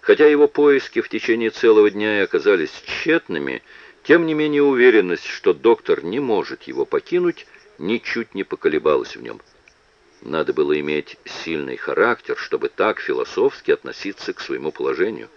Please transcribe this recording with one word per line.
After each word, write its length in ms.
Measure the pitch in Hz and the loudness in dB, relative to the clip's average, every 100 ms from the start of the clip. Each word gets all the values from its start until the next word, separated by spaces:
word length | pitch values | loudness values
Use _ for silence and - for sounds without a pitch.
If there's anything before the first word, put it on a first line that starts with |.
Хотя 260 | - 104 151 | 2 6 6
его 220 | 147 147 | 6 4
поиски 520 | - 147 135 - - | 4 4 4 0 -6
в 80 | - | -6
течение 420 | 110 - 113 113 | -6 -2 -2 -2
целого 400 | - 117 107 104 | 0 4 6 6
дня 280 | 101 107 104 | 2 -2 0
и 60 | |
оказались 460 | 95 87 76 95 76 - | 0 0 2 2 0 -8
тщетными, 760 | - - 165 165 - 80 69 62 _ - - _ | -12 -8 -2 -2 -2 -6 -6 -8 _ -20 -20 _
тем 240 | - 160 165 | 2 2 4
не 80 | |
менее 280 | 151 151 147 | -2 -2 2
уверенность, 640 | 143 127 123 110 90 85 - | 2 6 6 6 2 -4 -8
что 280 | - 101 | -4 -2
доктор 500 | 85 113 117 - 85 | 2 2 2 0 -2
не 160 | 82 113 | -2 -6
может 440 | 135 104 69 - | -2 -2 -4 -10
его 200 | - 64 | -12 -6
покинуть, 640 | 69 73 - 175 175 - - - _ _ | -4 -4 -2 -2 -2 -4 -16 -20 _ _
ничуть 560 | 82 113 - 117 113 | -6 -4 -4 -8 -8
не 100 | 98 | -8
поколебалась 720 | 95 - - 76 76 71 60 - | -8 -2 -2 0 2 0 -2 -12
в 60 | |
нём. 180 | 58 55 _ _ _ _ _ _ _ _ | -14 -16 _ _ _ _ _ _ _ _
Надо 300 | - 80 76 | -8 -4 -2
было 260 | 76 73 76 | -2 0 0
иметь 380 | 73 76 - - - | -2 -4 -6 -18 -18
сильный 500 | - - 80 69 62 | -14 -8 -8 -8 -10
характер, 600 | - 73 110 117 - - | -6 0 0 0 -6 -10
чтобы 320 | - 67 67 | -6 -4 -4
так 280 | - 104 - | -2 -2 -2
философски 720 | - 64 62 - 127 - - | -4 -4 -4 0 -2 -2 -2
относиться 600 | 71 65 - 98 98 - | -2 -2 -12 -12 -10 -10
к 80 | 92 | -10
своему 320 | - 64 73 | -8 -6 -8
положению. 560 | - 67 78 98 101 55 | -6 -4 -2 -2 -4 -14